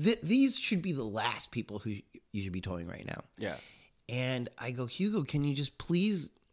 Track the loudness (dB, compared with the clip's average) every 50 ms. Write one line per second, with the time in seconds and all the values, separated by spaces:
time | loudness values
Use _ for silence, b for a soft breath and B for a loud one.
0 | 4 4 4 4 4 4 6 6 6 6 4 2 0 2 2 2 2 0 -2 -2
1 | -2 -2 0 0 0 0 0 -2 -4 -4 -4 -4 -4 -4 -6 -6 -6 -6 -6 -6
2 | -8 _ -20 -20 -14 _ -6 -4 -4 -4 -4 -4 -4 -4 -4 -6 -6 -8 -8 -10
3 | -8 -8 -8 -8 -10 -12 _ -8 -6 -6 -6 -8 b b b b b b b _
4 | _ -6 -4 -2 -2 -2 -2 -2 -4 -6 -8 -8 -8 -6 -4 -4 -6 -4 -2 0
5 | 0 2 2 0 0 0 0 2 2 2 2 0 -2 -4 -4 -6 -2 0 2 4
6 | 4 4 2 0 -2 -4 -8 _ _ _